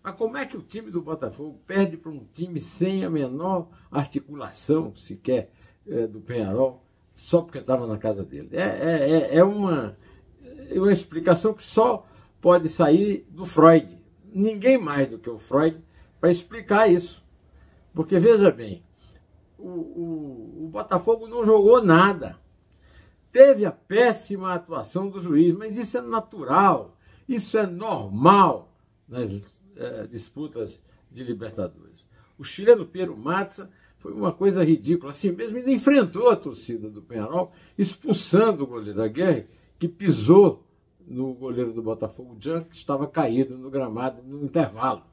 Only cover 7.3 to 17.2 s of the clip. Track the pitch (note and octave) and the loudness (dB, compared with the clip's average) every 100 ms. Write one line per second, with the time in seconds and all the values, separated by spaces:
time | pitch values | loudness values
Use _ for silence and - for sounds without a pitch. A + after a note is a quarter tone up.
7.3 | F3 E3 C3+ B2 B2+ A#2 G#2 A2+ G2 D#2 | -2 -2 -12 -4 -4 -4 -6 -6 -6 -10
8.3 | C#2 - - G3 - D#3+ D#3+ C#3+ D#3+ - | -14 -10 -6 -6 -4 -2 0 2 2 2
9.3 | D3 F#3+ G#3 F#3+ D3+ G#2+ G2 _ - _ | 4 4 2 -2 -2 -4 -12 _ -20 _
10.3 | _ B3 - - F#3 G3 F3 - D#3+ E3 | _ -20 -20 -6 0 2 2 -2 -2 2
11.3 | E3+ A3 G#3+ - - B3 G#3+ _ _ _ | 2 0 -4 -2 2 2 0 _ _ _
12.3 | _ F3 F3 D#3+ - D#3+ E3 G#3 G3 _ | _ 4 4 2 0 4 4 2 -4 _
13.3 | D#3 F3 D#3 D#3+ E3 - - _ _ - | -16 -4 6 8 8 2 -20 _ _ -12
14.3 | F#3+ G#3+ G#3 A#3+ C4 D#3+ C#3+ C3+ A2+ A#2+ | -2 -2 2 2 2 2 -2 -4 -6 -12
15.3 | A2 - C3+ D#3+ D#3+ _ _ _ _ E3+ | -14 -2 0 0 -2 _ _ _ _ 0
16.3 | F3 - A#3 - G#3 A3 F3 - - | 0 -4 -18 -2 2 4 4 0 -18